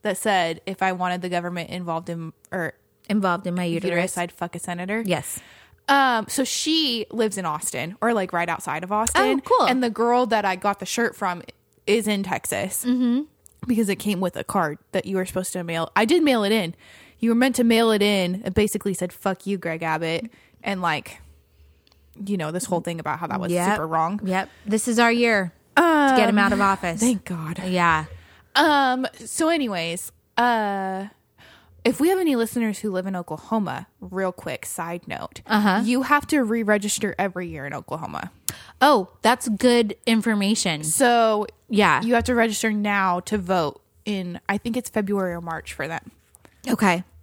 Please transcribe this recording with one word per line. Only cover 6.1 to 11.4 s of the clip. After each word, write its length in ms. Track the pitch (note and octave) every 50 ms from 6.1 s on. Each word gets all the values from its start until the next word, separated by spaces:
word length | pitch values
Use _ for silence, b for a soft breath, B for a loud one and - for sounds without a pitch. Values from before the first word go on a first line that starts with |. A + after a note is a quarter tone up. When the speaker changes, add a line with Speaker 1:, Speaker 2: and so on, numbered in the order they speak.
| A#3+ A3 - -
Speaker 1:
so 160 | - C#4+ C4
she 640 | - - - - D#4 D#4+ D#4+ D#4 C4+ A#3 A3+ G3+ _
lives 260 | - A3+ A3 G#3+ G#3
in 80 | F#3+ F#3
Austin, 520 | D#3+ D3+ D3+ - - - C3 C3 E3+ G3+ -
or, 140 | G#3 A#3+ A#3
like, 180 | G#3+ F#3 F3+
right 160 | - E3+ E3+ E3+
outside 360 | E3 - - - C#3 D#3+ F3+
of 80 | F3+
Austin. 480 | G#3 G#3+ A3+ - - F4+ G4+ - C4+ C#4 -
Speaker 2:
Oh, 120 | - A#4+ B4
cool. 80 | D4+
Speaker 1:
And 160 | - B3+ B3+
the 80 | B3+ A#3
girl 360 | G#3 - A#3 A#3+ A#3+ B3 B3+
that 180 | A3 A3+ G#3+ G3+
I 100 | G3 F#3
got 240 | F#3 - G#3 G3+ -
the 80 | F#3+
shirt 300 | - - - A#3 A3 -
from 260 | - G#3 F#3 F3 F3